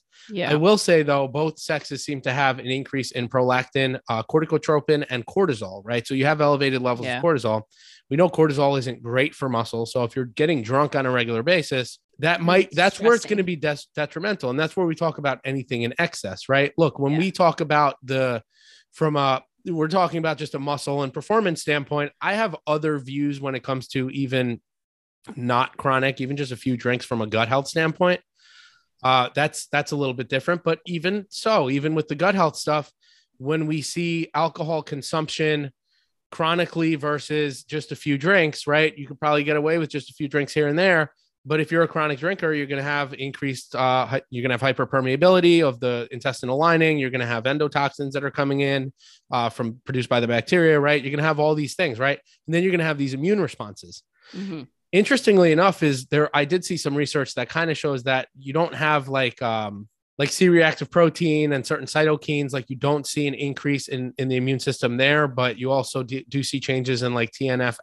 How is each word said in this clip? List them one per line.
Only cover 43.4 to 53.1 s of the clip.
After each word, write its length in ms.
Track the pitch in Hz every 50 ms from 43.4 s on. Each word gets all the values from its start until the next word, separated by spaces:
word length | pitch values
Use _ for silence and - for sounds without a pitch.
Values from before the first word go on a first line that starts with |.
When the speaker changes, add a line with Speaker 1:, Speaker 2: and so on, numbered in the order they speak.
| 143 139 131 - - - -
Speaker 2:
uh, 300 | 123 131 127 127 127 123
hy-, 160 | 113 131 - - -
you're 140 | 127 120 123
gonna 140 | 131 123
have 180 | 110 135 135 123
hyperpermeability 880 | - 127 - 131 135 131 131 131 143 175 180 185 185 170 175 170 165 156
of 120 | 135 120 117
the 280 | 127 123 120 120 117 -
intestinal 460 | 127 120 - 135 123 - 131 123 131
lining. 420 | 143 165 170 165 160 160 156 151 147
You're 100 | 131 127
gonna 160 | 131 123 120
have 200 | 117 120 113 110
endotoxins 640 | 131 143 151 151 139 - 143 143 139 - - 143 135
that 120 | 135 139 143
are 60 | 135
coming 300 | - 147 139 139 139 139
in, 320 | 139 139 139 135 131 131 - _ _ - - _ _ -
uh, 180 | 127 123 117 113
from, 320 | - - 120 113 117 - -
produced 240 | - 131 127 117
by 120 | - 127 120
the 80 | 120
bacteria, 520 | 117 120 113 - - 180 180 165 160 151 147
right? 220 | 139 147 147 147 123
You're 60 | 139
gonna 120 | 147 147 151
have 120 | 160 151 147
all 160 | 147 156 156
these 180 | 151 151 - -
things, 220 | - 180 143 113
right? 220 | 113 131 139 139 - _ _ _ _ -
And 80 | 156 160
then 80 | 170
you're 100 | 185 190
gonna 120 | 175 170 160
have 160 | 160 151 143
these 160 | 139 131